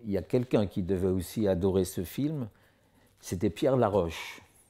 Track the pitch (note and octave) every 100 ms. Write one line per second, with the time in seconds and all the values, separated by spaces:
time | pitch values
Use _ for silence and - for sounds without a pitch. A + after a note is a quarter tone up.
0 | A2+ F#2 E2+ B2+ B2 B2+ G2 G#2+ F2+ F#2
1 | F#2 F#2 F2+ A#2 G2+ F#2 G2 F#2+ F2+ -
2 | F2 - D3 D3+ A2 - _ _ _ _
3 | _ _ - F2+ G#2 - C#3+ C3 G#2+ G2
4 | E2+ - - - - _